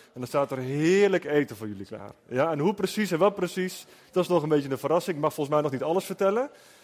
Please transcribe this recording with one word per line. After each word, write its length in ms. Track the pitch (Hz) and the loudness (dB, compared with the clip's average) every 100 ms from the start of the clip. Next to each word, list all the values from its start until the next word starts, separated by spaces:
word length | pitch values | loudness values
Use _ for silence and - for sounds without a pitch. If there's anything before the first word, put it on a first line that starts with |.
| - | -20
dan 120 | - 123 | -12 -4
staat 240 | 147 139 | -2 -2
er 80 | 135 | -2
heerlijk 680 | 127 143 156 190 202 180 | -4 0 4 6 6 4
eten 320 | 143 147 135 104 | 2 0 0 -4
voor 120 | 110 | -10
jullie 180 | 98 98 | -10 -12
klaar. 260 | 107 101 - - | -14 -14 -18 -6
Ja? 220 | 127 156 | 0 0
En 80 | 151 | 2
hoe 160 | 160 | 0
precies 360 | 202 185 - 208 | 0 -2 -2 -2
en 80 | 165 | 4
wat 160 | 196 | 2
precies, 520 | 202 180 - 185 - - - - | 2 -4 -2 -4 -6 -18 -20 -6
dat 120 | - | -2
is 60 | 175 | 2
nog 140 | 175 | 2
een 60 | 151 | 4
beetje 220 | 151 139 | 2 2
een 80 | 131 | -2
verrassing. 380 | 139 165 175 156 | 0 0 0 -2
Ik 60 | |
mag 120 | 151 | -2
volgens 200 | - 143 | -2 -2
mij 100 | 151 | 0
nog 80 | 147 | 0
niet 100 | 131 | -2
alles 220 | 131 175 | -2 -2
vertellen, 460 | - 190 196 208 269 - - - | -2 -2 0 0 -2 -8 -20 -20